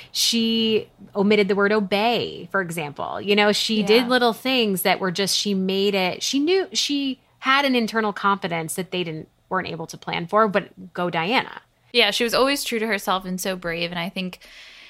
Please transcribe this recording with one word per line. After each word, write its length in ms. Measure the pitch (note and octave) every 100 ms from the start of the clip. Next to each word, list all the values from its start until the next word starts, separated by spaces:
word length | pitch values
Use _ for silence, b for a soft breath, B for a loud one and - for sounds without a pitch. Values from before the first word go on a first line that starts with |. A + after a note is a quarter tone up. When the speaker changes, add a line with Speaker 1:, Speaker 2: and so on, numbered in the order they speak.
| B
Speaker 1:
she 760 | - - A#3 A3+ A3+ A3 G#3+ - - - G#3
omitted 320 | G3+ G#3+ G3
the 80 | G3+
word 160 | G3+
obey, 760 | G#3+ G3 G3+ A3+ A3 E2 D2 F3+
for 80 | G3
example. 600 | F3 E3+ D3 - - E2
You 140 | F#3
know, 160 | G#3 G#3
she 300 | G3+ - A3
did 200 | G3+ A3+
Speaker 2:
Yeah. 40 | A#3+
Speaker 1:
little 240 | B3+ A#3+
things 500 | A3+ B3+ C4 A3 F#3
that 180 | G3 F3+
were 100 | F#3+
just, 260 | F3 F#3+ -
she 180 | G#3
made 400 | G3 F#3 F#3+ G3+
it, 280 | G3 F#3 -
she 160 | - C#4
knew, 300 | D4+ F#4+ F#4
she 480 | A3+ - C#4+ C#4 B3+ _ _
had 240 | C4 C4+
an 100 | C#4
internal 380 | B3 G#3+ A3+ G#3+
confidence 600 | G3 G3+ G3 F#3 E3 D#3+ -
that 160 | F3+
they 100 | -
didn't, 260 | E3+ D#3 - _ -
weren't 180 | F#3 F#3
able 180 | E3 D#3+
to 80 | D3+
plan 280 | - E3+ E3+
for, 180 | G#3 A3
but 460 | F#3+ - - F#3
go 160 | - F3
Diana. 500 | E3+ E3 C4 - - - _ _
Speaker 2:
Yeah, 180 | A#3+ G#3
she 100 | G#3
was 80 | A#3
always 280 | A3+ C4 C#4
true 140 | - A3+
to 80 | A3
herself 380 | G3+ - F#3
and 160 | F#3 F#3
so 160 | G3+ F#3
brave. 340 | F3 E3 E3+
And 80 | F3
I 100 | F#3+
think, 300 | F#3+ F#3 - B B B B